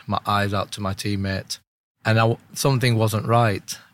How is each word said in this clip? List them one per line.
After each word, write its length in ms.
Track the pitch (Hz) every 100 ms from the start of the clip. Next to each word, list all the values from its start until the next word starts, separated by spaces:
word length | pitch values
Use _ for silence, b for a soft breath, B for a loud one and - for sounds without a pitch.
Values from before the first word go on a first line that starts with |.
| -
my 120 | - -
eyes 260 | 101 101
out 160 | 98 -
to 80 | -
my 140 | 98
teammate. 640 | 98 104 101 98 98 - - _ _ _ _
And 120 | 113 113
I 40 |
w-, 160 | 113 123 -
something 420 | - 143 127 123 110
wasn't 300 | 110 107 -
right, 500 | 117 113 95 - - -